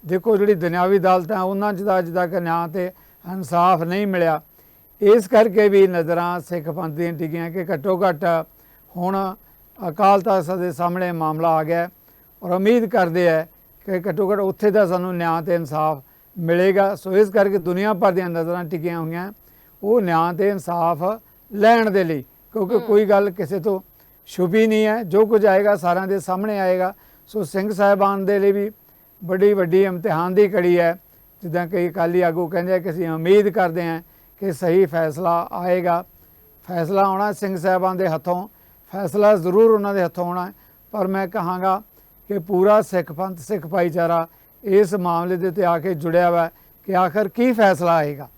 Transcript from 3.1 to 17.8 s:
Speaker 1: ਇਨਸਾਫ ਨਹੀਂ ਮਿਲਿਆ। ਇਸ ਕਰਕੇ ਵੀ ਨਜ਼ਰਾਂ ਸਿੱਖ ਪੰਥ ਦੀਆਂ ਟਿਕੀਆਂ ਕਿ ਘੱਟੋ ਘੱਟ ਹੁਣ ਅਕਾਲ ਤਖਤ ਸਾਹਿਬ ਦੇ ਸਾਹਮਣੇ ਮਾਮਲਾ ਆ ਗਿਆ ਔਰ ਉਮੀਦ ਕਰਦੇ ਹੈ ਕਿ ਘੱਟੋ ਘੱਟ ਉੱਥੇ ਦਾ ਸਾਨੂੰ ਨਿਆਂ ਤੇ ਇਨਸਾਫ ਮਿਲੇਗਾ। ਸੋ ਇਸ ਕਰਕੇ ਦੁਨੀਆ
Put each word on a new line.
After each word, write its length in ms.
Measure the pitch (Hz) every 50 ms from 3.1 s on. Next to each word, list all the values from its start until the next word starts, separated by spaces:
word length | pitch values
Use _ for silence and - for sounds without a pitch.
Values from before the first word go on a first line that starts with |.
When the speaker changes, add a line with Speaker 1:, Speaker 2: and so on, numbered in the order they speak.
| _ _ _ 180 185
Speaker 1:
ਇਨਸਾਫ 500 | 190 185 135 170 170 175 180 190 160 170
ਨਹੀਂ 240 | 165 175 196 208
ਮਿਲਿਆ। 360 | 202 190 180 170 165 156 147 - _ _ _ _ _ _ _ _ _ _ _
ਇਸ 280 | 208 202 214 240 202 185
ਕਰਕੇ 400 | - 220 233 233 180 220 208 208
ਵੀ 180 | 196 196 196
ਨਜ਼ਰਾਂ 540 | 185 180 170 165 151 170 170 175 175 175 175
ਸਿੱਖ 280 | 151 - 175 175 147 160
ਪੰਥ 260 | 151 165 160 160 147
ਦੀਆਂ 180 | 151 175 170 170
ਟਿਕੀਆਂ 380 | 147 156 160 151 170 165 170
ਕਿ 140 | 165 190 180
ਘੱਟੋ 440 | 165 196 151 135 202 185 180 202 190
ਘੱਟ 160 | 175 147 160 175 170 165 160 _ _ _ _ _ _ _ _ _ _
ਹੁਣ 380 | 180 180 180 196 196 196 190 190 - _ _ _ _ _ _ _ _ 208 175
ਅਕਾਲ 320 | 151 165 208 196 202 196
ਤਖਤ 240 | 180 - 196 190 165
ਸਾਹਿਬ 160 | 151 185 185
ਦੇ 120 | 180 180 156
ਸਾਹਮਣੇ 400 | 123 170 175 175 185 185 180 175
ਮਾਮਲਾ 360 | 165 160 156 156 156 165 170
ਆ 160 | 160 160 156
ਗਿਆ 260 | 151 170 170 170 180 _ _ _ _ _ _ _ _ _ _ -
ਔਰ 80 | 180
ਉਮੀਦ 360 | 180 185 190 208 240 247 226
ਕਰਦੇ 420 | 208 247 220 185 170 165 180 180 170
ਹੈ 200 | 160 160 160 170 _ _ _ _ _ _ _
ਕਿ 140 | - 190 185 170 196
ਘੱਟੋ 240 | 175 156 202 185 208
ਘੱਟ 60 | 202
ਉੱਥੇ 320 | 202 190 185 _ 214 208
ਦਾ 160 | 185 214 202
ਸਾਨੂੰ 300 | 170 175 180 175 185 180
ਨਿਆਂ 260 | 175 170 165 165 165 160
ਤੇ 120 | 170 175
ਇਨਸਾਫ 480 | 170 165 135 147 151 156 156 156 139 131 _ _ _ _ _ _ 196
ਮਿਲੇਗਾ। 560 | 170 160 170 175 180 196 190 196 196 196 202
ਸੋ 220 | - - 185 185
ਇਸ 140 | 196 214 202
ਕਰਕੇ 280 | 185 220 196 202 196 202
ਦੁਨੀਆ 360 | 165 170 180 180